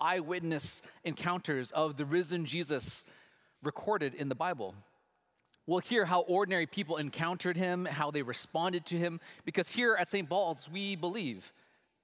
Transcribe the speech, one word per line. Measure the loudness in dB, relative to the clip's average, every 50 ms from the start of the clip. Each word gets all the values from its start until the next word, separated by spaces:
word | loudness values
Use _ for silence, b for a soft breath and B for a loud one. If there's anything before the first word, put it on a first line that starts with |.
| 2
eyewitness | 4 4 2 2 0 -2 0 2 0 0 0 0 -2 -6 -8 B B B B -6
encounters | -6 -4 0 0 0 0 0 0 0 0 0 -2 -2 0
of | 2 2 2 0
the | -2 -2
risen | 2 2 2 2 2 -2 -2 -2
Jesus | -2 -2 -4 -2 0 -2 -2 -2 -4 -6 -8 B B B B B B B B B B B B -6
recorded | -6 -6 -4 -2 0 0 2 0 -2 -2
in | -2 -2 -2
the | -2
Bible. | 0 0 -2 -2 -2 -6 -8 -8 -12 -20 _ _ _ _ _ _ _ _ _ _ _ _ _ _ _ _
We'll | 0 0 0
hear | 2 2 2 2 4
how | 6 4 4
ordinary | 4 4 4 4 4 4 2 2 0
people | 0 -2 -4 -2 0 0 -2
encountered | -2 -2 -2 -2 0 0 -2 0 0 0 0
him, | 2 2 0 0 0 -2
how | -2 -2 -2 0 2
they | 2 0
responded | 0 -2 -4 -6 -8 -4 -2 0 0 0 0 -2 -2
to | -2 -2 0
him, | 0 -2 -2 -6 B B B B B
because | -2 -2 0 -2 0
here | 0 2 4 4 4 4
at | 2 0
Saint | 0 -2 0 0
Paul's, | 2 2 2 2 0 -4 -8 -8
we | -6 -6 -4 -4 -2
believe | -2 -2 -2 -2 -2 -2 -2 -4 -6 -10 -16 b b b b b b b b b b